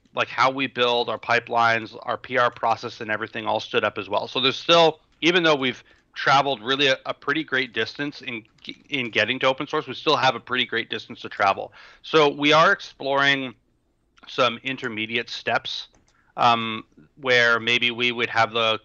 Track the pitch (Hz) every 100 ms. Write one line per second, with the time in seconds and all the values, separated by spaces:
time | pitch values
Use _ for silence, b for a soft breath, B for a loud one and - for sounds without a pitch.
0 | _ 123 117 - 131 135 135 123 120 120
1 | 117 107 - 117 113 117 117 113 110 113
2 | - 110 - 127 120 - 117 110 117 -
3 | 110 107 110 117 107 110 - 120 104 107
4 | 95 101 117 131 131 123 - 170 165 151
5 | _ _ 156 180 165 147 131 120 b b
6 | b - 151 139 139 127 110 135 139 131
7 | 135 127 - 151 147 131 127 113 113 -
8 | 147 - 131 117 110 _ - - _ 143
9 | 117 104 107 127 135 135 147 151 135 120
10 | 160 135 127 117 - 123 120 117 - 113
11 | - 117 110 - 101 98 104 B B B
12 | - 156 147 143 147 151 175 202 - -
13 | 135 139 139 139 131 - _ _ _ _
14 | _ _ - - 123 117 135 127 127 107
15 | 110 117 117 - - 123 - - - _
16 | _ _ _ - 120 117 113 113 - _
17 | 78 _ 131 123 117 117 113 120 120 117
18 | 123 120 117 113 110 117 113 110